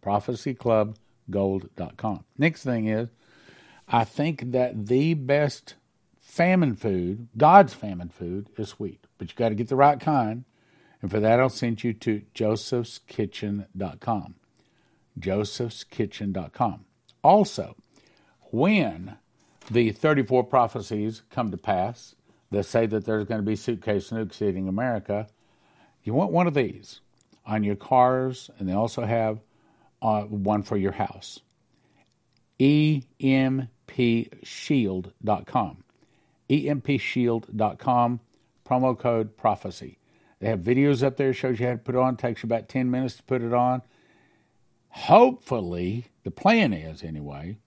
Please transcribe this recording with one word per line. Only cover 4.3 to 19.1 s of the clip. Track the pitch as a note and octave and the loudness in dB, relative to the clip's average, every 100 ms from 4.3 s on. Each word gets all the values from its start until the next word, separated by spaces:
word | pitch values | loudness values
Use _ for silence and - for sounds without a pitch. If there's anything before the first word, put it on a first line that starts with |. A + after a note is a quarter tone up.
| D3 B2 | -2 -4
that | B2+ B2 A2 G#2 | -2 -2 -4 0
the | B2 D#3 | 2 2
best | E3 C3 C#3+ D3 - - - _ _ _ _ _ | 0 0 2 0 -4 -20 -20 _ _ _ _ _
famine | - F3 F#3 D3+ G#2 | 0 2 4 2 0
food, | A2+ F#2 F2 G2+ A#2 A2 | -2 -2 -2 -6 -10 2
God's | D3+ F#3+ D3+ | 10 10 10
famine | - G#2+ F2+ F2 | 2 -10 -8 -12
food, | - F2 F#2 G#2+ - | -10 -8 -8 -10 -10
is | G#2 - | -10 -8
wheat. | G2+ - _ _ | -12 -12 _ _
But | F2 | -14
you | - | -2
gotta | A2+ G#2+ | -2 0
get | A#2 | -2
the | C3+ | 4
right | C#3 C#3+ | 4 4
kind. | D#3+ D3 A2 A#2 B2+ _ _ _ _ _ | 0 0 0 -4 -12 _ _ _ _ _
And | F#2+ | -4
for | G#2+ | 0
that, | G#2+ A#2 | 4 4
I'll | C3 | 4
send | - A#2+ A2 | 0 -4 -2
you | B2 | -4
to | G#2+ - G#2+ - | -4 -2 -4 -6
josephskitchen | - A2 G#2+ - B2 A#2 - _ - G2+ - G#2 G2+ F#2+ F#2+ | -4 0 0 -2 -4 -4 -12 _ -6 -6 -4 -6 -6 -8 -8
dot | F#2+ - | -8 -8
com. | - A2 D2+ - _ _ _ _ _ _ _ - | -4 -4 -6 -20 _ _ _ _ _ _ _ -10
josephskitchen | F#2+ G2 G#2 - A#2+ - - - G#2+ - G2+ | -4 -2 -2 -4 -8 -8 -18 -6 -6 -4 -6
dot | F#2 D#2 | -6 -8
com. | - A#2 F2 - _ _ _ | -2 -2 -2 -18 _ _ _
Also, | D3 G3+ G3 - D#2+ - _ _ _ _ _ _ _ | 6 6 4 -2 -10 -12 _ _ _ _ _ _ _
when | A2+ E3+ G#3+ B2 D#2+ F#2+ | 0 4 4 0 -4 -14